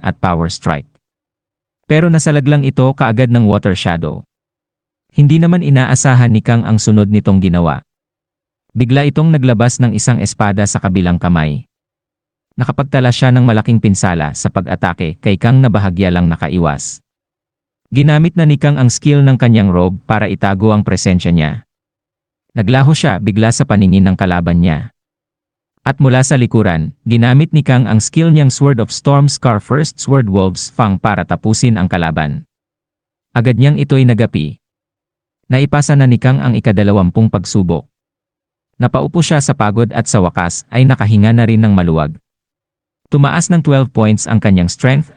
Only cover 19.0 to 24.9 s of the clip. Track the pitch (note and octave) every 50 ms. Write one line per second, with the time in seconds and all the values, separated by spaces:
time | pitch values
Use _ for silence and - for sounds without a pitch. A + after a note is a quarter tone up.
19 | - D3+ D3 C#3+ C#3 C3+ C3 - C3 A#2 A2+ A2 G2+ G2+ F2 F2 F2+ F#2 F#2+ F2+
20 | - - A2 G#2 G#2 G2+ G2+ - - G2 G2 F#2+ G#2+ A2 G#2+ G#2 G2+ - G2 F2+
21 | - G2+ F2+ F2 - F2 E2+ E2+ D#2 D2 D2+ A2 - _ _ _ _ _ _ _
22 | _ _ _ _ _ _ _ _ _ _ - A#2+ G#2 F#2 B2 C3+ C3+ C#3 D#3+ -
23 | - D3 G2+ E2+ - G2+ G2 G#2+ A2 A2+ A2+ - - - A2+ G2+ G2+ F#2 F2 G2
24 | F#2+ G2 F#2 - G2 F#2 F2 F2 F2 E2+ F2 F2 E2+ F#2 D#2 C#2+ - A2+